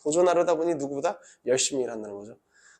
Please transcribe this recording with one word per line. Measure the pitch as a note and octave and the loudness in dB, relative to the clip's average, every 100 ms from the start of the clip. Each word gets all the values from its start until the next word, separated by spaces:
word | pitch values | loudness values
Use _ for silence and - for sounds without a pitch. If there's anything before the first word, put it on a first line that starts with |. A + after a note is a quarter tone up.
도전하려다 | D3 D#3+ F3+ E3+ E3+ D#3+ | -2 4 4 4 2 2
보니 | E3+ | 0
누구보다 | D#3 C#3 C#3 E3 - - _ - | -2 -4 -4 -4 -4 -12 _ 0
열심히 | B2+ - C#3 | 0 0 -2
일한다는 | A#2+ A2+ G#2+ G2+ | -4 -6 -10 -12
거죠. | G#2 B2 _ _ _ | -14 -20 _ _ _